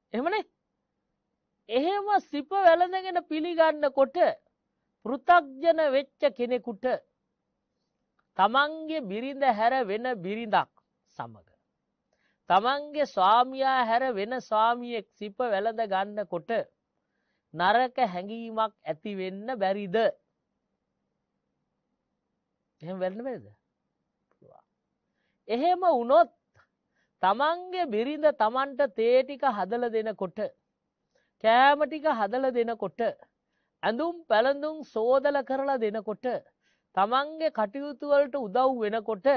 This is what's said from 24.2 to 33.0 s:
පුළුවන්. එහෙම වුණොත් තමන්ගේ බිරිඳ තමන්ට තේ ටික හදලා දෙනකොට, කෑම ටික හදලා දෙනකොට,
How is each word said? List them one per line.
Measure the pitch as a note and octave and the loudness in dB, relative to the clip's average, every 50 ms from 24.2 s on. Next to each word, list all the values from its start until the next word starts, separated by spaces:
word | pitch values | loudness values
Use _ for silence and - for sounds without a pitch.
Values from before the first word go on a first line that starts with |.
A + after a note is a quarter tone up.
| _ | _
පුළුවන්. | _ _ _ _ - - - _ _ _ _ _ _ _ _ _ _ _ _ _ _ _ _ _ - | _ _ _ _ -20 -20 -20 _ _ _ _ _ _ _ _ _ _ _ _ _ _ _ _ _ -6
එහෙම | G#3+ A#3+ D4 F4 F4+ F4+ F#4 | -4 0 2 0 0 2 2
වුණොත් | F4 D#4 A#3+ A#3 A#3 C4+ E4 E4+ E4+ _ _ _ _ _ _ _ _ _ _ _ _ _ _ _ _ _ _ | 2 2 2 2 4 4 4 4 2 _ _ _ _ _ _ _ _ _ _ _ _ _ _ _ _ _ _
තමන්ගේ | - F#3 G3+ A#3 C#4+ D#4 E4+ F4+ F4+ F#4 F4+ F#4 F4 | 0 0 2 2 0 0 0 -4 -6 -8 -4 -4 -4
බිරිඳ | C#4+ G#3 G#3+ A#3 C#4 D4+ D4+ D4+ D4+ | -2 -2 -2 -2 -2 -4 0 0 0
තමන්ට | C#4+ - G#3+ A3 A#3+ C4 C4+ C#4 C#4 A#3+ C#4+ B3 F#3 | 2 2 0 0 0 -2 -4 -4 -2 -2 -2 -2 0
තේ | - A3+ A#3 B3 B3+ | -2 2 4 4 4
ටික | C4 C4 C#4+ B3+ C#4+ C4+ | 2 0 -6 -2 -2 -2
හදලා | G#3+ G#3 F#3 F#3 A3+ A#3+ A#3+ A#3 A3 | 0 -2 -4 -4 -2 -4 -4 -2 -2
දෙනකොට, | A3 G#3+ A3+ G3 - G3 F3+ - A3 G#3+ - - _ _ _ _ _ _ _ _ _ _ _ _ _ _ _ _ _ - | -4 -4 -4 -6 -6 -8 -8 -6 -8 -8 -8 -8 _ _ _ _ _ _ _ _ _ _ _ _ _ _ _ _ _ 2
කෑම | A3 A3+ A#3+ C4 C#4 D4 C#4+ | 4 6 6 6 6 6 4
ටික | D4+ B3+ D#4 D#4 C#4 D#4 | 0 -4 -4 -2 -2 0
හදලා | C#4 A3+ G#3 G3+ A3+ B3+ C4+ C4 | 0 0 -2 -2 -2 -2 -2 0
දෙනකොට, | A#3+ A#3+ A#3 A#3 A#3 A3 - F#3 - - | 0 0 -2 -2 -4 -6 -6 -8 -4 -2